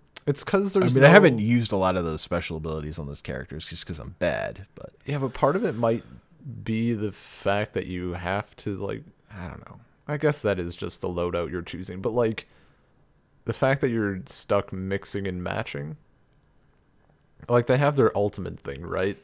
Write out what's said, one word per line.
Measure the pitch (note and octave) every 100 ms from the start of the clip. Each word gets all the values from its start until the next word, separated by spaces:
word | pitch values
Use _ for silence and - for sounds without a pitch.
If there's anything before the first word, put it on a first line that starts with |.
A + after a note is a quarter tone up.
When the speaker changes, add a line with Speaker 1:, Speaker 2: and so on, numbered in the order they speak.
| _ - -
Speaker 1:
It's | C#3+
'cause | - G3 G3 G3
Speaker 2:
I |
Speaker 1:
there's | B2+ B2+
Speaker 2:
mean, | C#3
I |
Speaker 1:
no |
Speaker 2:
haven't | F3+ F#3 A#2
used | G#2+ A#2+ A2+
a | G2
lot | F#2 F#2
of |
those | E2 D#2+
special | - E2+ - D#2+
abilities | D#2+ D#2 D2+ D#2
on | C#2+
those | D2
characters | - C#2 C2+ D#2 -
just | E2 -
'cause | D#2+
I'm | - -
bad, | F2 A#1 G1+ - F#2+ -
but | - _ -
Speaker 1:
Yeah, | C#3+
but | C3+
part | - C3+ F3
of |
it | A#3 A2
might | A#2 A#2 - - _ - C#3+ A2
be | G2+ A2+ A#2
the | A2+ G#2
fact | - - - - G2+ G#2
that | - -
you | F2+ F2+
have | F2 F2+ G2+ - -
to, | - G2+
like, | G2+ A2 E3+ - _ G2
I | E2+
don't | - -
know. | - - _ -
I | D3
guess | D3+ C#3+
that | G#2+ F#2
is | F2 E2+
just | F2+ -
the | F#2
loadout | F2 F2 F2 E2+
you're | F2
choosing, | E2 E2+ F#2 F2+
but, | A2+
like, | A2+ A2+ A2+ - _ _ _ _ _ _ _ _ _ -
the |
fact | A2 C3 C#3
that | C3+
you're | A2+ G#2 F#2+ -
stuck | - - G2+ -
mixing | F#2+ F#2+ G2 - G2+ G2
and | F2+
matching, | F2+ G2 - C#3+ D3 D3+ _ _ _ _ _ _ _ _ _ _ _ _ _ _ -
like, | A#2+ A#2+
they | C3
have | D3 C#3+
their | A2 -
ultimate | G#2 - F2 E2+
thing, | - C#2
right? | E2+ E2+ F#2+ G2